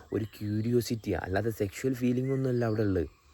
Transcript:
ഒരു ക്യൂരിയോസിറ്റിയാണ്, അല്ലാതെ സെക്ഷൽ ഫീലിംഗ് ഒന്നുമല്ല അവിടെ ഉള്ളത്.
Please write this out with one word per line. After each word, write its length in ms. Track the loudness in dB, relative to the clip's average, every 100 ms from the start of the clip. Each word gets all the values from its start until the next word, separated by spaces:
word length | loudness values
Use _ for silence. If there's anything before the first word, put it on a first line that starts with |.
| -6
ഒരു 120 | -4 -4
ക്യൂരിയോസിറ്റിയാണ്, 920 | -6 -4 -2 2 2 2 -2 -2 -2
അല്ലാതെ 280 | 0 0 0 0
സെക്ഷൽ 340 | -4 -2 -2
ഫീലിംഗ് 400 | 0 0 2 0 0
ഒന്നുമല്ല 260 | 2 2
അവിടെ 200 | 2 2 2
ഉള്ളത്. 200 | 2 0 -8 -20